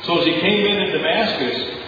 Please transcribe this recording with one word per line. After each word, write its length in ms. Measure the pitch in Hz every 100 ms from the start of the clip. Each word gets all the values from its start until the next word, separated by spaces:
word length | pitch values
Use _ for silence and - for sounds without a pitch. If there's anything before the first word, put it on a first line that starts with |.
So 160 | - 170
as 60 | 156
he 140 | 160
came 260 | 175 208 202
in 160 | 202
in 100 | 190
Damascus 840 | - 160 190 214 143 123 123 - -